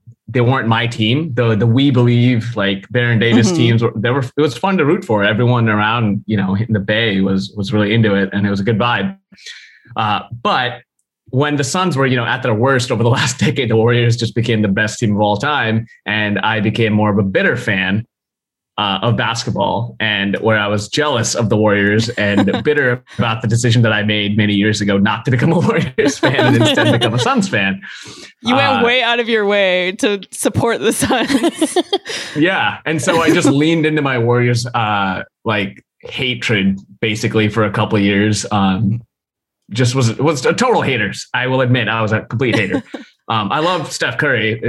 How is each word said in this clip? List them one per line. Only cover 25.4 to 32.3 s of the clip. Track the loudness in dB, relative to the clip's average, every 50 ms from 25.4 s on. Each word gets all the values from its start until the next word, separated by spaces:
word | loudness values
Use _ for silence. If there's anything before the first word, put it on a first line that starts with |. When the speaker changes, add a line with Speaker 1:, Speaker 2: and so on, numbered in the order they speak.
| 2 2
Speaker 1:
a | 2 2
Warriors | 2 2 0 0 -2 -2 -2 0 0 0 0
fan | 0 0 0 2 2
and | 2 2 4
instead | 4 2 2 2 2 2 2
become | 2 2 0 0 0
a | 0
Suns | 0 0 0 0 0
fan. | 0 0 0 0 0 -2 -4 -10 -16 -18 -18 -18 -20 -20 -20 -20 -20 _ _
Speaker 2:
You | -2 0 2
went | 2 2 2 2 2
Speaker 1:
Uh, | 2
Speaker 2:
way | 2 2 2 0
out | 0 0 0
of | 0 0
your | 0 2 2
way | 2 2 2 2 2 2 0 0 -2 -2 -2
to | -2 0 0 -2 -6 -12
support | -10 -2 -2 0 2 2 2 0 0 0
the | 0 0
Suns. | 0 0 0 0 0 0 0 0 0 0 0 0 0 -2 -4 0 0 -2 -2 -2 -4 -6 -4 -8
<laughs> | -10 -10 -12 -8